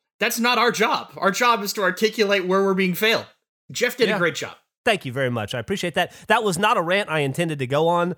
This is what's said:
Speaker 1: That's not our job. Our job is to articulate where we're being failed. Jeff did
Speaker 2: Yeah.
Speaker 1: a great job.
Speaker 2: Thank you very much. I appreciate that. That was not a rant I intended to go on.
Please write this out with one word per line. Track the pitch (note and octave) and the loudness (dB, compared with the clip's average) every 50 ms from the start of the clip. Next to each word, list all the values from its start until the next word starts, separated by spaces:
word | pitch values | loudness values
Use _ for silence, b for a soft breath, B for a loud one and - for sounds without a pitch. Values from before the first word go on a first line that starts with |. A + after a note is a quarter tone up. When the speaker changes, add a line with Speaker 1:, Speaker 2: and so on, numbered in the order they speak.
| _ _ _ - | _ _ _ -4
Speaker 1:
That's | G#3 A#3+ A3+ A#3 | -4 -2 -2 0
not | A3+ B3 B3 A3 | 0 0 2 2
our | A3+ A#3+ | 2 2
job. | - - G#3+ A#3+ C#4+ C#3 A2+ - - | 2 2 0 0 0 -2 -4 -8 -6
Our | C#3+ - F#3+ | -2 -2 0
job | F#3 - B3 A#3+ A#3 G#3+ G3+ | 0 2 2 2 2 2 0
is | G3 - | -4 -4
to | A3 | 0
articulate | G3 F3+ F3+ - A3 A3 G#3+ - G#3 G3+ G3+ G3 F3+ | 0 0 0 2 0 0 2 2 0 2 2 0 0
where | F3+ F#3+ F#3+ G3 | 2 2 2 2
we're | G3 F#3+ | 2 2
being | F#3 F#3+ F3+ F3 | 2 2 0 0
failed. | E3+ G#3+ A3 A3+ C#3+ G#2+ - _ _ _ _ _ _ _ - | 0 2 2 2 0 -2 -6 _ _ _ _ _ _ _ -14
Jeff | C3+ - G#3+ B3 B3 | -6 -2 -2 -2 0
did | - A#3+ G3+ | 2 0 2
Speaker 2:
Yeah. | G#3+ G3 | 2 2
Speaker 1:
a | |
great | F3 E3 D3 | 0 0 -2
job. | - C3+ G2 E2 - _ _ _ _ - | -4 -8 -12 -12 -16 _ _ _ _ 0
Speaker 2:
Thank | - G#3+ F#3+ - | 0 0 0 -2
you | C#3 A#2 | -6 -4
very | C#3 C3+ B2 | -2 -2 -2
much. | A#2+ A#2 G#2 G2 - | -2 -2 -4 -4 -6
I | B2 | -6
appreciate | A#2 - G3 F#3 - F3 - | -6 -6 -6 -4 -4 -4 -2
that. | G3 F3 - B B B B | -2 -2 -4 B B B B
That | A3 A3+ A3+ | 2 2 2
was | G#3 F3 D#3 | 0 0 2
not | G#3 G#3+ A#3+ | 2 2 2
a | G#3+ | 2
rant | E3+ E3+ F3+ G3+ G3+ - | 0 0 0 0 0 0
I | D#3 D#3 | 0 0
intended | C#3+ C3+ C3+ - F3 E3 D#3 C#3+ | 0 0 0 -2 -2 -2 -2 -4
to | C3 A#2+ | -4 -2
go | C3+ D3 D#3+ E3 | 0 2 2 2
on. | E3+ F3 F3 F3+ F3+ | 2 2 0 0 -2